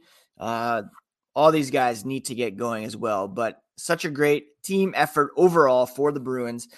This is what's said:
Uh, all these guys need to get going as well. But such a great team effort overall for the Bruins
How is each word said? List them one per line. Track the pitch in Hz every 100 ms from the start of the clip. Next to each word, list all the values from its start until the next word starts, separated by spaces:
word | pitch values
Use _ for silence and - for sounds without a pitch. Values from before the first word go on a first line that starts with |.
| _ _ _ _
Uh, | 107 117 117 117 101 - _ _ _ 131
all | 156
these | 156 135
guys | 135 123 117
need | 123 135 -
to | 110
get | 120 98
going | 120 110
as | 110 107
well. | 113 101 98
But | 95 113 - _ -
such | - 165 170
a |
great | 139 147 147 - _
team | - 190 190 123
effort | 147 151 147 -
overall | 180 170 139 127 123
for | - 147
the | 147
Bruins | 127 127 120 120 -